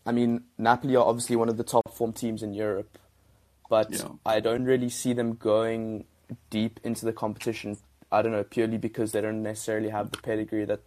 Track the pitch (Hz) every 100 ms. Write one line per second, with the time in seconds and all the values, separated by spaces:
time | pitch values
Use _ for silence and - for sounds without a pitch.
0 | - 120 120 117 - - 110 123 139 127
1 | 117 120 117 117 113 113 113 120 - -
2 | 117 110 117 110 107 101 107 98 107 -
3 | _ _ _ _ _ _ - 110 110 -
4 | - - - 110 110 120 127 131 123 -
5 | 127 120 117 117 110 107 113 113 113 107
6 | - _ - - _ 110 110 - 117 113
7 | 113 113 110 107 - 110 107 104 _ _
8 | - 104 113 107 101 - 110 110 110 117
9 | 107 107 107 110 107 107 - 107 107 107
10 | 107 - - 110 110 110 104 104